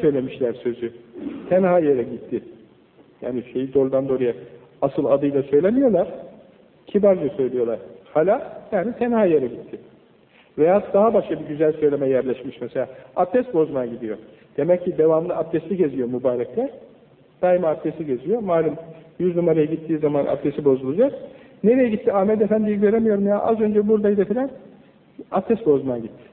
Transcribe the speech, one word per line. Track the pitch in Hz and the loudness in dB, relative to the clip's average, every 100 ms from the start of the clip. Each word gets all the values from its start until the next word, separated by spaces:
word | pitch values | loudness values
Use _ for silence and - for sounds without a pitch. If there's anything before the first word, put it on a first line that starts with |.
söylemişler | 156 139 127 - 123 | 0 0 -4 -4 -4
sözü. | 104 123 117 117 - - - - - - | -4 -6 -6 -8 -10 -20 -14 -12 -12 0
Tenha | 185 190 180 | 2 4 4
yere | 151 127 | 4 2
gitti. | 123 120 - 110 - - - _ _ _ _ _ | -2 -10 -8 -8 -8 -18 -20 _ _ _ _ _
Yani | 123 123 113 | -8 -8 -6
şeyi | 127 135 | -6 -2
doğrudan | 139 135 135 135 | 0 2 0 0
doğruya | 127 123 113 - - - _ | 0 -2 -4 -12 -20 -20 _
asıl | 139 - 131 | -4 -2 0
adıyla | 139 143 139 | 0 2 -2
söylemiyorlar. | 135 147 180 247 269 180 208 - - - - _ _ _ - | 0 2 2 2 2 2 0 -8 -16 -20 -20 _ _ _ -4
Kibarca | 208 202 185 143 | 2 4 4 0
söylüyorlar. | - 127 127 117 110 - - - | -2 -2 0 -2 -4 -10 -20 -4
Hala, | 147 185 254 - - - | 0 2 0 -4 -16 -6
yani | 202 202 - | -4 -4 -4
tenha | 247 233 190 | -2 2 4
yere | 151 123 | 2 0
gitti. | 113 - - - _ _ _ _ _ _ - | -8 -14 -18 -20 _ _ _ _ _ _ 0
Veya | 160 202 190 | 2 2 2
daha | 196 220 | 4 4
başka | 220 - 156 | 4 0 -4
bir | 151 | -6
güzel | 147 156 | 0 0
söyleme | 156 151 139 135 | 2 0 0 0
yerleşmiş | 131 131 120 135 - | 0 0 -4 -8 -12
mesela. | 120 139 123 - - - | -8 -6 -8 -10 -8 -2
Abdest | 180 254 254 | 0 0 0
bozmaya | 170 151 139 123 | 0 0 -2 -6
gidiyor. | 117 110 101 - - _ - | -6 -8 -10 -14 -20 _ -2
Demek | 165 180 180 | 0 0 0
ki | 160 | 2
devamlı | 160 160 175 165 | 2 2 0 -4
abdestli | 160 160 165 190 | -4 -4 -4 -2
geziyor | 151 131 120 | -2 -2 -4
mübarekler. | 123 131 123 117 196 277 - - - _ _ _ _ | -2 -2 -2 -4 -4 -6 -8 -20 -20 _ _ _ _
Daima | 180 180 160 | 2 2 2
abdestli | 143 160 - 151 | -2 -4 -6 -6
geziyor. | 120 147 233 | -6 -2 -4
Malum | 196 165 160 147 - - - - | 0 0 0 -4 -10 -20 -16 -4
yüz | 180 170 | -2 0
numaraya | 170 160 151 | 2 2 0
gittiği | 160 160 156 | -2 -4 -2
zaman | 151 143 139 | 0 0 -2
abdesti | 135 147 147 147 | -2 -4 0 2
bozulacak. | 131 131 165 269 - - - - - | 2 0 0 0 -2 -14 -20 -20 0
"Nereye | 202 254 240 | 2 4 2
gitti? | 214 233 | 0 0
Ahmet | 196 196 214 | 2 2 2
Efendi'yi | 202 220 208 202 | 2 2 0 2
göremiyorum | 202 226 226 202 202 | 2 4 2 2 2
ya. | 202 | 0
Az | - 226 | 0 0
önce | 214 208 208 | 2 2 2
buradaydı" | 214 208 202 185 | 2 2 2 0
filan. | 226 269 - - - - _ _ - - | -2 -4 -8 -20 -20 -20 _ _ -20 -6
Abdest | 190 196 226 156 | -4 0 0 2
bozmaya | 139 131 120 | 2 0 -6
gitti. | 113 - - | -8 -14 -20